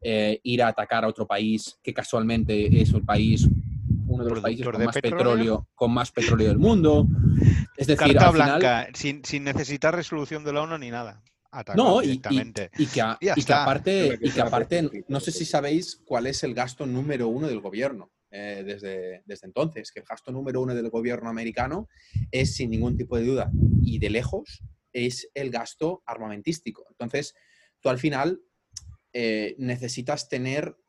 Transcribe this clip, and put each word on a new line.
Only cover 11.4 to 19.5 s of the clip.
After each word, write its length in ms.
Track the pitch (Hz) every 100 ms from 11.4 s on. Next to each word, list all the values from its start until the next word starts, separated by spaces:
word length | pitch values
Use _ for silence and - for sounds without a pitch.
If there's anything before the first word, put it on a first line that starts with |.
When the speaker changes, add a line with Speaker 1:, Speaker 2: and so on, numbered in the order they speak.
| _
Speaker 2:
Atacó 280 | 131 110 175
Speaker 1:
No, 200 | 247 208
y, 20 |
y, 40 | 147
Speaker 2:
directamente. 640 | 131 - 135 113 107 95 -
Speaker 1:
y 100 | 135
que 140 | 131
a-, 160 | 113 113
Speaker 2:
Y 60 | 185
ya 60 |
Speaker 1:
y 20 |
que 60 | 180
Speaker 2:
está. 220 | 131 143
Speaker 1:
aparte, 440 | 135 135 - 196 160
Speaker 3:
Creo 40 |
que 40 |
Speaker 1:
y 40 | 117
que 80 | 135
Speaker 3:
es 60 | 127
una 80 |
Speaker 1:
aparte, 440 | 117 117 117 175 156
Speaker 3:
pena. 160 | 101 -
Speaker 1:
no 120 | 139
sé 120 | 165
si 120 | 160
sabéis 520 | 160 151 143 156 180 -
cuál 220 | - 123 123
es 180 | 135
el 100 | 147
gasto 300 | 117 127 -
número 440 | 139 123 143 135 117
uno 200 | 123 156
del 120 | 110
gobierno, 500 | 98 101 135 117 92 _ _
eh, 320 | 101 104 101 98
desde, 560 | 101 98 95 92 92
desde 220 | - 98
entonces, 440 | 95